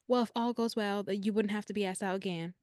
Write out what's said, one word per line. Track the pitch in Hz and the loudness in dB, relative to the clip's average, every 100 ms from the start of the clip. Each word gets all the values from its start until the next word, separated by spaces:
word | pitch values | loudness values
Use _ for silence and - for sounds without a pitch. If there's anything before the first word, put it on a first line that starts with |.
| - | 0
"Well, | 247 | 2
if | 226 247 | 2 0
all | 233 | 0
goes | 240 233 226 | 0 -2 0
well, | 208 202 | 0 0
then | 202 208 | -2 -2
you | 202 | 0
wouldn't | 208 208 | 2 2
have | 208 208 | 0 -2
to | |
be | 208 196 | -2 -2
asked | 185 | -2
out | 196 190 | -2 -2
again." | 190 170 165 - | -2 -4 -4 -6